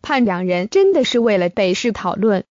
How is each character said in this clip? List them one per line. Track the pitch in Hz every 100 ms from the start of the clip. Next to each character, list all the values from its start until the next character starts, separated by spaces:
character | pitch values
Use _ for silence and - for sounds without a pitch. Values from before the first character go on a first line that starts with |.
盼 | - 277
两 | 233 180 185
人 | 180 190
真 | 392 392
的 | 349
是 | 254 240
为 | 226 202
了 | 175
北 | - 190
市 | 185 240
讨 | 208 185 180
论 | 214 190 -